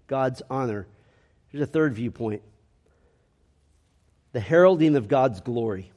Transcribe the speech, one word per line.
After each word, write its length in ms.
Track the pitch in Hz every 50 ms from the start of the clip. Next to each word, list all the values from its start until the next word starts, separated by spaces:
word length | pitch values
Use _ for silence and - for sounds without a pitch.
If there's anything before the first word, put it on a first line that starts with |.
| _
God's 340 | - 135 135 131 131 127 - - -
honor. 380 | 131 135 131 120 104 104 92 - _ _ _ _ _ _ _ _ _ _ _ _
Here's 120 | - 143
a 60 | 143
third 260 | - - 160 156 147 113
viewpoint. 480 | 110 120 117 - - 117 110 104 104 - - _ _ _ _ _ _ _ _ _ _ _ _ _ _ _ _ _ _ _ _ _ _ _ _ _ _ _ _ _ _ _ _ _ _ _ _
The 80 | - 123
heralding 560 | 101 - 160 170 180 185 190 156 160 156 147
of 120 | 139 107
God's 340 | 101 143 131 131 135 104 90
glory. 500 | - 123 117 120 117 110 101 95 92 - _